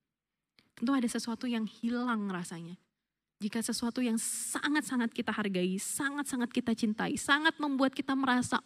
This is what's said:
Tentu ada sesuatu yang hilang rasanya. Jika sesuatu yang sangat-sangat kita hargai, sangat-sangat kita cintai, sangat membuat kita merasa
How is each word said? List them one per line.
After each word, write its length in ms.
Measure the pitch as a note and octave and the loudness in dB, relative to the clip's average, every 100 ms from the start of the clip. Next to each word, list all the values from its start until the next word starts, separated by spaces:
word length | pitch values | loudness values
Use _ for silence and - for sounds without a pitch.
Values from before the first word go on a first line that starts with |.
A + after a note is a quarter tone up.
| _ _ _ _ _ _ _ - | _ _ _ _ _ _ _ -4
Tentu 120 | A#3+ | 0
ada 160 | C#4 A#3 | 2 0
sesuatu 400 | A3+ A#3+ A3+ B3+ | -2 -4 -4 -2
yang 200 | A#3 G#3+ | -2 -4
hilang 640 | - A#3 A#3+ B3 A3 G3+ | -4 -4 -2 0 -2 -2
rasanya. 480 | F3+ F3 E3 E3 F#3 _ _ _ _ _ - | -4 -6 -10 -12 -14 _ _ _ _ _ -6
Jika 220 | G#3 A#3 | -4 -2
sesuatu 400 | A3 A3 A#3 B3+ | -2 -2 -2 0
yang 160 | B3 A3+ | 0 0
sangat-sangat 960 | - - - - D4 D4+ - B3+ A3+ | -2 -4 -4 -2 0 0 0 0 0
kita 180 | - A3+ | -2 -4
hargai, 460 | G#3+ G3+ F#3 F#3 F#3+ | -2 0 2 2 0
sangat-sangat 720 | - - C#4 C#4+ C#4+ B3 A#3+ | -2 -2 -2 -2 -4 -2 0
kita 220 | B3+ A#3+ | 0 0
cintai, 400 | A3 G#3+ G#3+ F3 | 2 2 0 -2
sangat 400 | C#4 - C#4+ D#4+ - | 0 4 6 4 2
membuat 320 | D4 C4 C4+ | 2 4 2
kita 220 | - C#4 C4+ | 2 0 2
merasa 420 | B3+ B3 A#3+ - | 4 2 2 -2